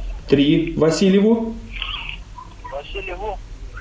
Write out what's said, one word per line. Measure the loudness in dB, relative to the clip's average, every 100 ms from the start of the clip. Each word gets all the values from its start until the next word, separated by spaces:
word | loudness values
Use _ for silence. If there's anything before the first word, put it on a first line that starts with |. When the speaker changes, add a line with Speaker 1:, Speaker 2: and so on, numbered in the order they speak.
| -8 -8 2
Speaker 1:
Три. | 4 6 4 2 2
Васильеву? | 2 4 6 6 6 4 0 -6 -10 -8 -6 -6 -10 -12 -14 -16 -16 -14 -10
Speaker 2:
Васильеву | -10 -8 -8 -8 -6 -6 -8 -10 -12 -12 -12